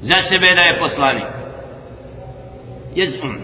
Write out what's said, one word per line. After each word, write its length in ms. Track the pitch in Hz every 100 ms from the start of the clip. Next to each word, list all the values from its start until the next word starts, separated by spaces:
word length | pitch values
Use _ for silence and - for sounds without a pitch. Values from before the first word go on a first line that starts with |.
za 160 | 107 185 180
sebe 260 | 185 185 180
da 60 |
je 180 | 170 -
poslanik. 460 | 151 139 135 120 - - - - - - - - - - - - - - - - - -
Yaz'um. 400 | 190 - 139 -